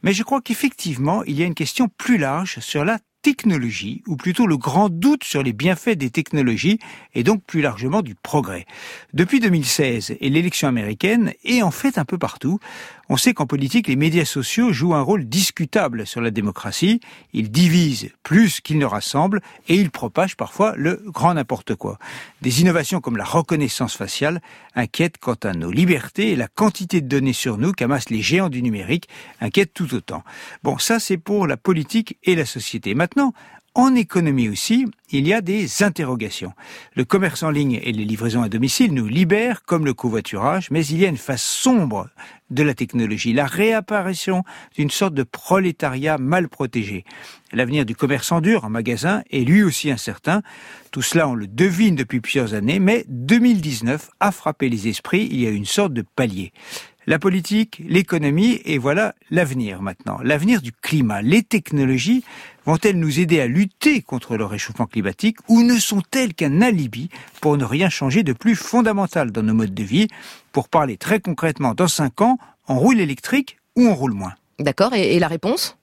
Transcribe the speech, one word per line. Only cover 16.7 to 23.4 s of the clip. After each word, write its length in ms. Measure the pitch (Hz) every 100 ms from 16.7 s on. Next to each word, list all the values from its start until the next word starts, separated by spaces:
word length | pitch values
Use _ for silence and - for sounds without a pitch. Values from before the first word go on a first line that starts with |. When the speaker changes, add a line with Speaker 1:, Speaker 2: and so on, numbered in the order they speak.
| - 180 233 - - _
Speaker 1:
Ils 160 | - 110
divisent 600 | 120 175 175 160 120 - _
plus 380 | - 175 220 -
qu'ils 180 | - 151
ne 60 |
rassemblent, 560 | 135 101 - 143 180 202 - - -
et 80 | 175
ils 140 | 185
propagent 460 | - 117 - 185 -
parfois 380 | - - 214 -
le 260 | 147 180 208
grand 260 | 156 156
n'importe 420 | 165 120 123 - 104
quoi. 220 | 101 101 - - - _
Des 180 | 127 123
innovations 400 | 180 165 147 185
comme 160 | 131 113
la 80 |
reconnaissance 720 | 95 170